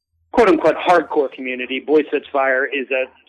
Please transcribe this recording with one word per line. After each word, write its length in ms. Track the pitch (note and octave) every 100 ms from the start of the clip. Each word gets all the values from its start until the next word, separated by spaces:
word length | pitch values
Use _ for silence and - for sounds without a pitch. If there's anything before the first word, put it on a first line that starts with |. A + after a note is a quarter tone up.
| _ _ _
quote-unquote 440 | B3 G3+ E3 D#3+ -
hardcore 560 | E3+ F3 D#3 D#3 C3+
community, 480 | - B2+ B2+ B2+ C3
Voice 260 | B2+ D3+ D3
That's 160 | D3 -
Fire 360 | C#3 C3+ C3 C#3
is 240 | C#3 B2
a 160 | C3 B2+ _